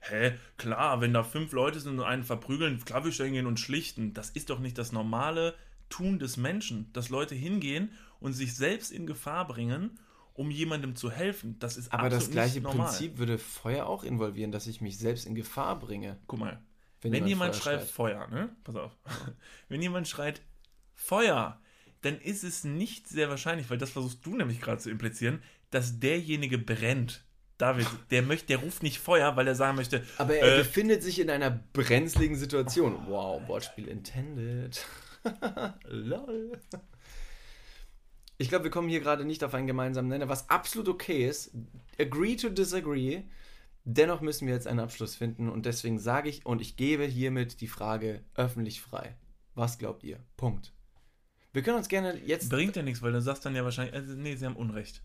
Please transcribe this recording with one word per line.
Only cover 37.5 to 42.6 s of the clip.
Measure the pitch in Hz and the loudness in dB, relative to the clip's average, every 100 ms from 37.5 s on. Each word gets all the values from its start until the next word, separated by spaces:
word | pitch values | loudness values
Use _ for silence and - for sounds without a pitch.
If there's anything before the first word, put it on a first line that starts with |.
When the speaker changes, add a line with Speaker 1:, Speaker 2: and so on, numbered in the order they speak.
| - - - - - - - - - | -18 -18 -16 -18 -18 -20 -20 -20 -6
Speaker 2:
Ich | 127 | 0
glaub, | 180 | 2
wir | 156 | 2
kommen | 175 170 | 0 0
hier | 165 | 2
gerade | 143 147 | 2 2
nicht | 143 156 | 0 -2
auf | 139 | -2
einen | 131 131 | 0 0
gemeinsamen | 131 127 131 127 | 0 0 0 0
Nenner, | 135 143 | 0 -2
was | 139 - | -2 2
absolut | 180 - 226 202 | 2 2 -2 0
okay | 180 - 156 123 | -2 0 2 2
ist. | 147 - 120 117 - - - | 0 -8 -12 -12 -16 -18 -2
Agree | 143 135 196 240 | 0 2 2 2
to | 233 | 0
disagree. | 190 | 2